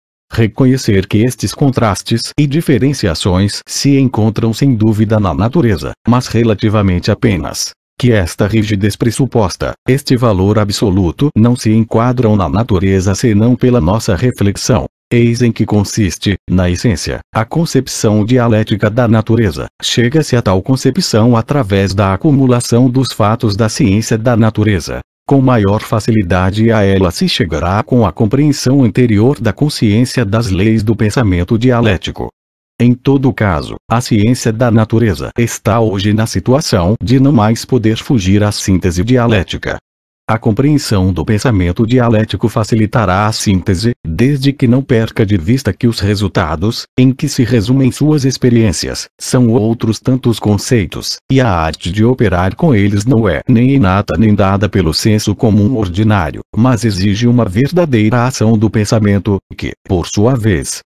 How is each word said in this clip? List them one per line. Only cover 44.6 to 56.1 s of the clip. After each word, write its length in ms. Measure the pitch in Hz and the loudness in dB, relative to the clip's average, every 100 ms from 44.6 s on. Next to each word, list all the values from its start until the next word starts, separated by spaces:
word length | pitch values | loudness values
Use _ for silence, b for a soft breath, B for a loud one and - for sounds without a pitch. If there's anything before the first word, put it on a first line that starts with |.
| 123 | 0
não 120 | 127 | 0
perca 460 | 135 117 113 - 101 | 0 0 0 -2 0
de 100 | 104 | 0
vista 380 | 80 131 - | 0 -2 -2
que 140 | 92 117 | -2 -2
os 120 | 113 | 0
resultados, 840 | 98 101 98 - 82 80 101 - - - | -2 -2 -2 -2 -4 -2 -4 -4 -6 0
em 160 | 131 | 2
que 160 | 127 147 | 2 -2
se 160 | - | -2
resumem 480 | 117 123 98 135 131 | 0 0 2 2 0
suas 340 | - 147 151 131 | 0 0 2 0
experiências, 840 | - 123 117 110 - 65 - - _ | 0 2 2 2 0 -6 -8 -12 _
são 300 | - 131 120 | -4 0 2
outros 500 | 113 110 110 110 104 | 2 0 0 -2 -2
tantos 380 | - 127 123 110 | -2 0 0 -2
conceitos, 800 | - 190 - 120 87 - - - - | 0 0 0 -2 -2 -6 -10 -10 -2
e 100 | 131 | 0
a 80 | 123 | 2
arte 420 | 87 80 78 87 | 0 -2 -4 -6
de 140 | 101 110 | 0 0
operar 500 | 127 107 87 92 - | 2 0 0 -2 0
com 200 | 170 110 | 0 2
eles 300 | 101 101 110 | 2 0 0
não 220 | 113 107 | 0 0
é 140 | 76 - | -2 0
nem 220 | 117 127 | 2 2
inata 440 | 139 92 98 - - | 2 2 0 -2 0
nem 160 | 110 104 | 2 2
dada 340 | 95 101 104 | 2 0 0
pelo 240 | 101 85 | 0 0
senso 400 | 76 113 107 - | 0 0 0 0
comum 420 | 98 117 104 101 127 | 0 2 2 2 0
ordinário, 680 | 95 85 107 | -2 -2 0